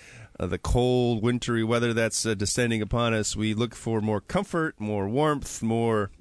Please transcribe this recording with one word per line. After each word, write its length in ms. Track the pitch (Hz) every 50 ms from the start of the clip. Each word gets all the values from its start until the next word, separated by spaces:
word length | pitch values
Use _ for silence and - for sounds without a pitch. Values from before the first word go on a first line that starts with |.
| - - - 113 113 - - -
uh, 80 | 92
the 100 | 90 92
cold, 640 | 92 - - - 123 123 127 127 127 123 120 120 107
wintry 400 | 104 123 123 120 - 123 117 113
weather 300 | 110 110 120 117 120 120
that's, 320 | 113 117 113 110 - - -
uh, 80 | 110
descending 480 | 110 98 104 98 - 127 120 117 113 110
upon 320 | 107 - 120 117 120 117
us, 240 | 113 110 104 - -
we 160 | 107 107 110
look 220 | 107 107 120 117 -
for 260 | - - 113 113 110
more 220 | 104 110 107 98
comfort, 580 | - - - 185 202 - - 170 160 156 - -
more 260 | 107 104 104 101 98
warmth, 560 | 101 117 139 151 151 147 135 - - - -
more, 480 | 117 110 110 117 117 117 110 107 101 95 - -